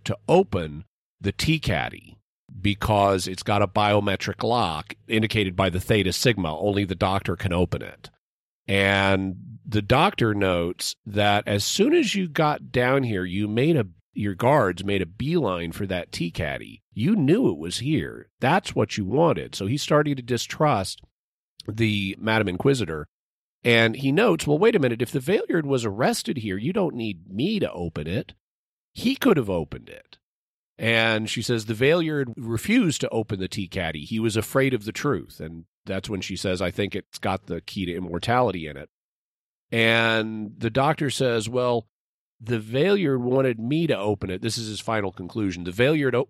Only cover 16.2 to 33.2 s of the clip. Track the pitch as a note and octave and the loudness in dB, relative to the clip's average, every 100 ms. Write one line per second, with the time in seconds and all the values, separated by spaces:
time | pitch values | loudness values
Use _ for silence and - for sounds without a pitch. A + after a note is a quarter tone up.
16.2 | E3 - D2+ B1+ G#1+ A1 _ - C#3+ A3 | -6 -4 -4 -4 -10 -18 _ -2 0 4
17.2 | C3+ G#3 G3 D#2 E2 - B2+ C#3+ C#2 A1+ | 4 4 2 0 -6 -6 -2 -2 -2 -8
18.2 | - - C3 F#3 - - G#2 - F#2 B2+ | -18 -2 2 2 0 -2 -2 -2 -2 2
19.2 | E3 F#2+ B1+ - G2 C#3 - D3+ D3+ C3+ | 2 0 -4 -6 -4 -2 2 2 2 -2
20.2 | A#2+ A#2+ - - D3+ A2+ F#2 - - _ | -4 -4 -4 0 2 2 -2 -8 -18 _
21.2 | _ _ _ - - G#2+ A2 G#2 F#2+ - | _ _ _ -18 -8 0 2 2 -2 -4
22.2 | G#2+ A2 G2 F2+ C#3 C3+ F2+ D#2 D2 _ | 0 2 2 0 2 2 -2 -6 -10 _
23.2 | _ _ _ _ A#2+ A#2 A2+ A2+ C3+ D3+ | _ _ _ _ 2 4 4 2 0 4
24.2 | A3+ E3 D3 D3 A3 G#3+ C3 A#2 B2 D3 | 4 2 2 2 4 4 2 0 -2 -4
25.2 | C3 G3+ A4 F3+ C#3+ C3 A2 G2 E3+ A#3 | 0 -2 0 -2 0 0 -2 0 0 0
26.2 | - D3+ G#2+ F#2+ C3 G3 F3+ A#2+ A2+ E2+ | -4 -4 -4 -4 -2 -2 -2 -2 -6 -8
27.2 | F2 F#2+ E3 A3 - - E2+ D#2 D2+ G#2 | -8 -4 -2 0 -2 -4 -8 -6 -4 -4
28.2 | - - _ _ _ _ _ - A#3+ C4+ | -6 -14 _ _ _ _ _ -4 -2 2
29.2 | C4 D#3+ G2+ F2+ D2 B1 - - - - | 4 4 2 -2 -4 -10 -16 -20 -20 -20
30.2 | _ _ _ _ _ - A2+ A#2 A2+ A2 | _ _ _ _ _ -4 0 2 4 2
31.2 | A2 A#2+ A2+ A#2 G#2+ A2 C3+ F3 D#3+ D3 | -2 -4 -2 -2 -2 2 4 4 2 -2
32.2 | B2+ A2 A2+ A2+ - A#3+ F#3 - - A2+ | -4 -6 -4 -2 2 2 4 0 -2 -2